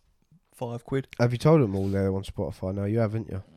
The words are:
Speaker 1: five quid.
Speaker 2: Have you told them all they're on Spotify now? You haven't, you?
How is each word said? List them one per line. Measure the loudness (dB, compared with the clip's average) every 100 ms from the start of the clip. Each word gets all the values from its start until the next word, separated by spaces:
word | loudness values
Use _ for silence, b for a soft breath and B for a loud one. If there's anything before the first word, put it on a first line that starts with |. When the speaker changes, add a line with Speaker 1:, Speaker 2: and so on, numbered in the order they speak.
| _ _ _ _ _
Speaker 1:
five | -12 -8 -8
quid. | -4 -6 -6 0
Speaker 2:
Have | 0
you | 4
told | 6 6
them | 4
all | 0 0
they're | 0 0
on | 0
Spotify | -4 -6 -6 -6 -6
now? | -4
You | -2 0
haven't, | 0 -2 -6
you? | -10 -12